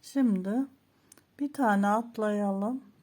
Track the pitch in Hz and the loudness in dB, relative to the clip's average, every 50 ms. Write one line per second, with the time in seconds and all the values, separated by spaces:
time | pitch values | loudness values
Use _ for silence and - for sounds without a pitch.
0 | _ - - 277 262 240 202 185 185 196 208 247 277 277 _ _ _ _ _ _ | _ -4 0 2 4 4 2 2 0 -2 -2 -2 -4 -4 _ _ _ _ _ _
1 | _ _ - - _ _ _ - 285 285 294 - 277 220 202 196 202 202 208 220 | _ _ -20 -20 _ _ _ -8 -8 -6 -2 0 2 2 4 4 2 2 2 0
2 | 233 233 - - 214 214 208 208 208 196 196 196 202 220 254 269 - - _ _ | -2 -4 -6 -4 -2 -2 0 0 0 -2 -2 -2 -2 -4 -4 -6 -10 -14 _ _